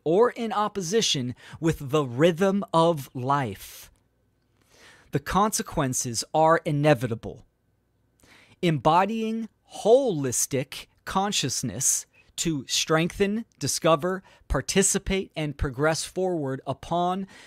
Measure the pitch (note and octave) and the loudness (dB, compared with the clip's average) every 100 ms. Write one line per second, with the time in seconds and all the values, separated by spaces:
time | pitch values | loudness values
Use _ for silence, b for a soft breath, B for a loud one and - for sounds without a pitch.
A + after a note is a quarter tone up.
0 | D3+ F3+ A#3+ - A3+ G3+ G#3 G3+ E3 A3+ | 0 4 2 0 -4 -2 -2 -4 -2 0
1 | - C#3+ B2 A#2+ B B D#3+ D#3 C#3 D3+ | 0 -2 -4 -8 B B -2 -2 -2 -2
2 | C3+ A#2+ E3+ E3 G3 G3+ - E3 E3 D#3+ | -2 2 2 4 0 0 0 2 2 2
3 | C3 C3 B2+ C#3+ B2 F#2+ - - - _ | -6 -8 -2 -2 -2 -8 -16 -20 -20 _
4 | _ _ _ _ _ _ b b b b | _ _ _ _ _ _ b b b b
5 | b C#3 - F#3 G#3+ - - - C3+ B2+ | b -6 -2 0 2 0 -4 -2 -2 -2
6 | B2+ A2+ - D#3 D#3+ E3 - D3 D3+ D3 | -4 -6 -4 2 4 4 2 2 4 4
7 | B2+ A2 G2+ - _ _ _ _ _ _ | 2 -6 -8 -14 _ _ _ _ _ _
8 | _ _ b b b b F3 D3+ D3+ E3 | _ _ b b b b 0 2 4 4
9 | G3 A3+ A3 A3+ A3+ _ _ - G3+ B3+ | 4 -2 -4 -4 -8 _ _ -4 4 6
10 | C4 D#3+ C3+ A2+ - B2+ C#3+ - - _ | 6 0 -2 -2 -2 -2 -4 -12 -16 _
11 | - G3 G3+ G3 C3+ - A#2+ G2 - - | -6 -2 0 -2 -2 -4 -6 -2 -2 -2
12 | - b b - E3+ D3 A2+ - - D#3+ | -6 b b -4 -2 -2 -2 -4 0 0
13 | E3+ - G3 G#3+ A3+ _ C#3 - E3 D#3+ | 0 0 -2 -2 -8 _ -6 0 2 2
14 | F3 F#3 b b _ C#3 - F#3+ F#3+ F#3+ | 0 -4 b b _ -4 0 2 2 0
15 | - F#3+ G3 - D3+ C#3 D3+ A#2+ D3+ D#3+ | -2 -4 -4 -6 -6 -4 -4 0 0 0
16 | - - F#3 F3 C3+ C3+ - B2+ - E3+ | -4 -4 -2 -2 -4 -6 -6 -8 -4 -2
17 | F3 F#3+ F#3+ B | 0 -2 -8 B